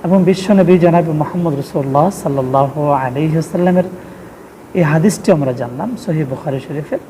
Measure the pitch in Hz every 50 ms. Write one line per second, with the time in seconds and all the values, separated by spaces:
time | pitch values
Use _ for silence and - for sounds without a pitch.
0 | - 170 185 196 180 180 196 - - - 208 196 180 165 185 175 170 170 165 175
1 | 170 160 156 151 147 - - 175 175 165 143 135 139 - - 156 135 135 135 143
2 | 156 190 196 - - 156 139 139 131 127 131 139 139 135 135 151 147 147 143 131
3 | 131 127 127 139 156 160 156 165 160 - - 175 180 185 180 180 180 - - -
4 | - - - - - - - - - - - - - - - 185 170 147 151 160
5 | 165 214 165 - - - 185 151 143 131 127 120 123 117 123 139 185 240 247 -
6 | - - 160 156 151 127 131 127 - 151 135 135 - - 143 151 151 - 262 -
7 | - -